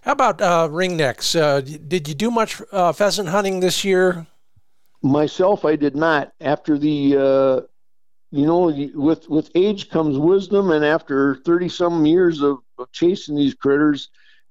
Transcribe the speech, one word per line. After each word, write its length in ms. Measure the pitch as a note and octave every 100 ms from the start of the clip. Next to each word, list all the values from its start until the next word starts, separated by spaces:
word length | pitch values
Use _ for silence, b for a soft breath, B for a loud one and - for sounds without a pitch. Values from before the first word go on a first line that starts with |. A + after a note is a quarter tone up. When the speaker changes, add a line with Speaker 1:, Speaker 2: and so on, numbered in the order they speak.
Speaker 1:
How 100 | -
about, 280 | C#4+ B3 E3
uh, 280 | F#3+ E3+ D#3+
ringnecks? 640 | D#3 F#3 E3+ C#3 A2+ -
Uh, 260 | E3 D3+ C#3
d-, 180 | C3 D3+
did 280 | D#3 F3+ D3
you 80 |
do 160 | D3 G#3+
much, 320 | A3+ G#3+ - -
uh, 220 | G3 F3
pheasant 380 | D3+ G3+ - F3
hunting 280 | G3 G3 F#3
this 260 | F3+ -
year? 440 | G3 F#3 F#3 F3 D#3+ _ _ - - _ _ _
Speaker 2:
Myself, 640 | C3+ D3 D3+ - F#3 G3+
I 100 | D3+
did 220 | D#3 C#3+ C3+
not. 360 | E3 D3+ - -
After 380 | D#3 D3 - C#3+
the, 380 | D3+ D3 C#3 C#3
uh, 440 | C3+ C3+ C3+ C3 - _ _ - - _ _
you 160 | D3 D3
know, 220 | F3 F3
y-, 220 | C#3+ C#3+
with, 340 | D3+ C#3+ D#3 -
with 220 | D3+ D3+ E3+
age 340 | G3+ G3+ -
comes 260 | E3 D#3 C3+
wisdom, 540 | D#3+ G3 F3+ G3 F#3+
and 140 | D3+
after 520 | D3+ D#3 - C#3 C#3 C3 E3+
thirty-some 600 | F3 F3 - F3 E3+ D3+
years 340 | F3 F3+ D#3
of, 160 | C#3+ C3+ - -
of 140 | B2
chasing 420 | - E3+ G3 -
these 200 | D3 C#3
critters, 560 | - C#3 C#3+ D3+ C#3 - b b b _